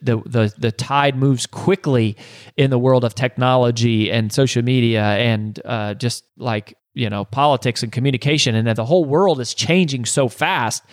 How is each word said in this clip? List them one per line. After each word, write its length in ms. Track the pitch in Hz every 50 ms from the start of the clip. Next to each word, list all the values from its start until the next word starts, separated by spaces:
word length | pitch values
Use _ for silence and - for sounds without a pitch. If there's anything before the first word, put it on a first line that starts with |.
the, 160 | 147 127 113 113 -
the, 300 | - 120 117 110 104 -
the 160 | - 117 113 104
tide 440 | - - - 139 143 143 143 131
moves 300 | 131 135 139 131 120 -
quickly 720 | - - - - - 196 190 - 156 135 120 113 107 101 - - - - - - - -
in 140 | - 139 135
the 80 | 131 120
world 260 | 123 131 127 127 120
of 100 | 113 -
technology 960 | - 131 123 - - 127 127 127 127 123 120 117 113 117 120 113 107 107 90
and 220 | 101 117 110 107 -
social 300 | 139 135 127 - 123 120
media 400 | 123 131 127 117 117 113 107 107
and, 580 | 104 101 101 120 120 113 107 107 107 104 - -
uh, 260 | - 123 110 104 104 101
just, 320 | 117 127 120 - - - _ _ -
like, 400 | - 123 110 107 104 - - _ _ _ -
you 160 | 139 120 104
know, 160 | 101 101 98
politics 560 | - 113 139 143 147 139 123 - 127 117 - 127
and 100 | 113 -
communication, 600 | 120 123 143 131 117 - 143 156 147 - 123 110
and 120 | 110 113
that 100 | 117 110
the 80 | 104 113
whole 180 | 120 170 185 160
world 340 | 135 139 165 196 190 156 131
is 140 | 120 - -
changing 540 | - - - 165 185 180 151 135 123 117
so 240 | - - 151 135 117
fast. 520 | - - 143 170 190 151 120 110 - - - _